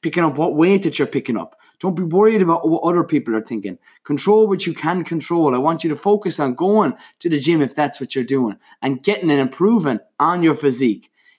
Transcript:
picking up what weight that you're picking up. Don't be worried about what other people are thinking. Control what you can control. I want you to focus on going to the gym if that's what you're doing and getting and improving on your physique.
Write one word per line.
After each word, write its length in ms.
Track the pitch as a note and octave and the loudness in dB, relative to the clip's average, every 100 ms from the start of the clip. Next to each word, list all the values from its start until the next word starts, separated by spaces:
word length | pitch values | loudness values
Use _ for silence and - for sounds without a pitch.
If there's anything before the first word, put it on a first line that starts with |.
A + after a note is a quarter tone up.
picking 220 | D#3+ F3 | -6 0
up 120 | D#3+ C3+ | 0 0
what 180 | E3+ D3+ | -2 2
weight 280 | F3 G3 | 4 2
that 160 | F3 C#3+ | 0 -2
you're 80 | C3+ | -2
picking 300 | C#3 - A2 | -2 -4 -4
up. 220 | D#2+ _ _ _ | -6 _ _ _
Don't 160 | F#3 E3+ | -6 -4
be 80 | |
worried 400 | E3+ F3 G#3+ A3 | 0 4 4 4
about 260 | F3 E3 D#3+ | 2 2 0
what 140 | E3 | 0
other 200 | E3 F3 | 0 0
people 320 | - D3 A#2+ A2 | 0 -2 0 -4
are 60 | |
thinking. 380 | A2 A2+ G2 E2+ _ _ | -4 -8 -8 -12 _ _
Control 440 | - D3+ F#3+ G#3+ G#3+ | -6 -2 2 4 4
what 200 | F#3 - | 0 -4
you 80 | D#3 | -4
can 280 | D#3 F3+ | -4 -4
control. 520 | D#3+ E3 - E3+ D3+ B2+ | -4 -6 -2 0 2 2
I 20 | |
want 260 | D3+ E3 | 0 -2
you 60 | E3 | -4
to 60 | D3 | -2
focus 440 | G3+ G#3 G3 D#3+ | 0 0 0 -4
on 140 | C#3 | -4
going 400 | B2 F#3 G#3+ D#3+ - - _ | -2 2 2 2 -2 -12 _
to 100 | E3+ | -4
the 100 | D3 | -2
gym 220 | C3+ E3 | 2 2
if 100 | C3+ | 0
that's 260 | - C#3+ - | -2 -4 -4
what 140 | B2+ | -8
you're 100 | C3+ | -6
doing 340 | A#2 C3+ A#2 F#2+ _ _ | -2 0 0 -4 _ _
and 180 | C3 C3 | -6 -4
getting 300 | G3+ G#3 E3+ | -2 -2 0
and 80 | C#3 | 0
improving 600 | C3 - G3 A#3 D3+ A2 - - | 0 0 2 2 0 -4 -6 -2
on 240 | D3+ F3 | -2 2
your 100 | E3 | 2
physique. 560 | D3+ C#3+ B2 B2+ G2 - _ _ | 2 0 2 0 0 -8 _ _